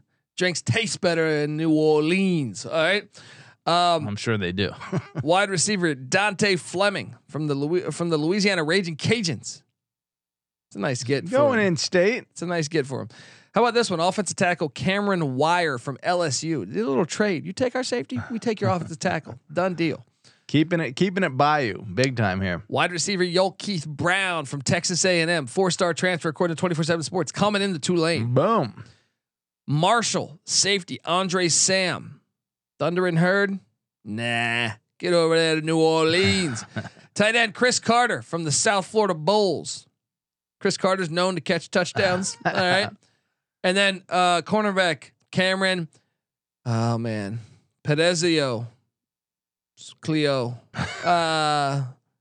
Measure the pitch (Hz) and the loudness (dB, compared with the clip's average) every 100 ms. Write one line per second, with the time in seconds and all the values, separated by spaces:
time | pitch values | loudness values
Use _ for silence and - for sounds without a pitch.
0 | _ _ _ - 180 - - 226 226 - | _ _ _ -4 -2 -2 0 0 -2 -2
1 | 175 165 160 151 147 151 160 156 156 151 | 0 2 0 0 -2 -2 2 4 4 4
2 | 156 190 190 170 127 92 - 160 160 202 | 2 2 2 0 -2 -6 -4 0 2 0
3 | 202 - - - - _ - 170 175 165 | -4 -18 -20 -20 -20 _ 0 2 4 2
4 | 107 104 - 110 90 92 98 - - - | -2 -4 -2 0 0 0 -2 -4 -6 -6
5 | - - 135 180 202 185 202 208 170 135 | -6 -4 2 2 2 0 -2 0 -2 -2
6 | 131 190 208 190 208 185 - 175 202 190 | -2 0 0 0 0 0 -2 0 0 -2
7 | 104 - _ 143 151 139 147 175 - 151 | -8 -14 _ -6 -4 -2 -2 -2 -2 -4
8 | 170 160 156 208 196 185 151 185 175 156 | -2 0 0 0 2 0 2 0 0 -2
9 | - 240 175 104 - - _ _ _ _ | 0 0 -2 -6 -10 -16 _ _ _ _
10 | _ _ _ _ _ _ _ 202 180 123 | _ _ _ _ _ _ _ -6 -4 -4
11 | 120 139 170 254 285 233 196 165 - 180 | -2 -2 0 2 4 4 2 0 0 2
12 | 190 233 - - 175 170 151 156 131 120 | 2 0 -6 -10 -6 -4 -2 -2 -2 -6
13 | 107 - - - _ 202 240 233 226 170 | -10 -16 -20 -20 _ 2 4 2 0 0
14 | 175 190 190 - 185 175 156 - 131 202 | 0 0 -2 0 0 0 -4 -2 0 0
15 | 202 185 151 127 156 175 165 127 143 135 | 2 0 0 0 2 2 0 -4 -8 -6
16 | - 180 165 120 160 156 92 165 240 262 | -2 0 0 -2 -2 -4 -4 -4 -2 0
17 | 170 - 208 160 147 - 254 254 254 240 | 0 0 -2 -2 -6 -4 -2 -2 -4 -6
18 | - 254 - 233 240 214 196 180 165 165 | -6 -8 -6 -6 -4 -2 0 -2 -4 -6
19 | 185 170 - 123 - 156 185 165 165 - | -4 -4 -6 -16 -8 -2 -2 0 -2 -4
20 | - _ _ _ - 143 160 175 143 127 | -10 _ _ _ 0 2 2 0 -2 0
21 | 190 185 180 127 143 151 120 90 107 92 | 0 2 0 2 4 4 0 -4 -6 -2
22 | 135 120 104 92 98 85 - 127 175 175 | 0 0 0 0 -2 -4 -4 -2 -2 -2
23 | 196 190 180 170 190 - - 185 151 143 | -2 -2 0 0 0 -2 -6 -6 -6 -2
24 | 170 190 190 165 143 143 127 180 - 170 | 0 2 0 -4 -6 -6 0 0 0 0
25 | 190 175 165 170 127 - 190 - 175 160 | 2 2 2 0 0 0 0 2 0 0
26 | 185 175 165 143 180 160 180 160 160 170 | 0 0 -2 0 -2 0 -2 0 0 -2
27 | 143 185 147 - 202 202 196 165 151 175 | -2 -4 -2 0 2 2 0 -2 0 2
28 | 160 160 117 127 180 226 120 98 - _ | 2 0 2 2 4 2 -2 -6 -20 _
29 | _ _ _ _ _ _ - 147 180 233 | _ _ _ _ _ _ -2 2 2 2
30 | - 175 - 151 - - 185 202 170 127 | 0 -4 -6 -12 -4 0 2 0 -2 -10
31 | - 175 190 185 175 - - 190 185 107 | -2 -2 0 0 2 2 2 2 0 -4
32 | 57 - _ _ _ _ _ - 147 175 | -10 -20 _ _ _ _ _ -4 -2 0
33 | 185 160 180 196 202 196 - _ _ _ | 0 4 4 4 0 -2 -10 _ _ _
34 | - 110 117 117 117 117 117 107 _ - | -10 -6 -2 0 0 0 -2 -6 _ -6
35 | 175 175 165 165 165 160 156 160 160 160 | 0 2 4 4 2 0 2 2 4 4
36 | 160 170 196 196 170 117 - - - - | 4 4 2 2 0 -4 -8 -10 -10 -14
37 | - - 214 233 226 - 247 - - 233 | -6 0 2 2 0 2 0 2 2 2
38 | 240 156 117 170 160 135 220 202 - 220 | 2 -2 -6 -6 -2 0 2 2 0 0
39 | 202 165 151 208 202 131 76 - - _ | 2 0 2 2 2 0 -6 -12 -16 _
40 | _ _ _ _ _ _ 196 - 190 190 | _ _ _ _ _ _ -2 0 0 0
41 | 175 170 185 175 - 170 - 202 175 - | -2 0 0 0 -2 -2 0 -2 0 0
42 | 196 180 190 - 175 190 180 185 208 - | 0 0 -4 -4 -2 0 2 2 0 -8
43 | _ _ _ _ _ _ 185 190 202 185 | _ _ _ _ _ _ 0 2 2 0
44 | - 180 180 175 165 214 208 190 180 151 | -2 2 2 2 0 0 2 2 0 -2
45 | - _ _ - 185 190 190 185 160 _ | -8 _ _ 0 0 2 0 -2 -4 _
46 | _ _ _ _ _ _ 123 113 117 117 | _ _ _ _ _ _ -4 0 0 0
47 | 117 107 98 117 - - _ _ 139 151 | -4 -6 -6 -10 -12 -20 _ _ -2 0
48 | 170 180 175 160 139 113 117 _ _ _ | 2 2 2 2 0 -4 -8 _ _ _
49 | _ _ _ _ _ _ _ _ - - | _ _ _ _ _ _ _ _ -20 -10
50 | - 156 147 135 120 120 _ - - - | -2 0 2 0 -2 -8 _ -8 -8 -2
51 | 170 175 165 160 151 147 139 139 131 - | 2 2 2 0 2 2 0 -2 -4 -10
52 | _ _ | _ _